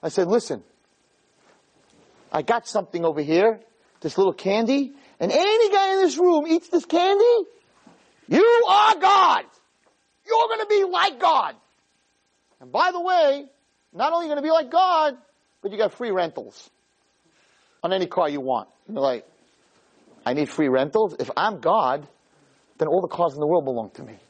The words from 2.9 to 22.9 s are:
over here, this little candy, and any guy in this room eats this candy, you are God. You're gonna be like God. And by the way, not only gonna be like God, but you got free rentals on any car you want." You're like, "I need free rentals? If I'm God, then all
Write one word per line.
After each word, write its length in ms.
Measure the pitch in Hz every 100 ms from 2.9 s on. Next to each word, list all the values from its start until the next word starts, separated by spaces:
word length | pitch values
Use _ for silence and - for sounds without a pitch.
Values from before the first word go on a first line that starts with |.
| 170
over 160 | 165 151
here, 400 | 147 165 214 220 _ _ _ _
this 180 | 156 -
little 140 | 190
candy, 640 | - 190 208 226 277 269 - _ _
and 100 | 185
any 400 | 294 381 440 440
guy 220 | 392 392
in 60 | 381
this 180 | 370 269
room 280 | 359 320 311
eats 200 | 330 -
this 160 | 359
candy, 640 | - 330 370 403 480 480 349 _ _ _ - _ _ _ -
you 380 | 285 453 466 466
are 280 | 403 427 392
God. 480 | 381 392 359 202 - _ _ _ _ _ _ _ -
You're 220 | 453 466
gonna 180 | 440 415
be 180 | 415
like 360 | 381 349 381 262
God. 340 | 349 311 170 - _ _ _ _ _ _ _ _ _ _
And 120 | 127
by 180 | 165 359
the 100 | 359
way, 460 | 349 359 294 285 285 _ _ _ _
not 200 | 196 269
only 140 | 339 330
gonna 160 | 294
be 80 | 302
like 200 | 320 262
God, 460 | 320 370 339 311 254 _ _ _ _
but 80 | 196
you 80 | 202
got 160 | 214
free 160 | - 240
rentals 580 | 190 170 139 113 - - _ _ _ _ _ _ _ _ _ _ _
on 100 | 170
any 140 | 190 175
car 220 | 180 160
you 120 | 143
want." 280 | 131 123 - _ -
You're 120 | 214
like, 240 | 135 120 - _ _ _ _ _ _ _ _ _ -
"I 60 |
need 160 | 135 147
free 200 | - 147
rentals? 460 | 127 147 214 214 -
If 120 | 123 -
I'm 240 | 202 190
God, 480 | 175 214 135 143 143 _ _ _ _ _ _ _
then 100 |
all 140 | 156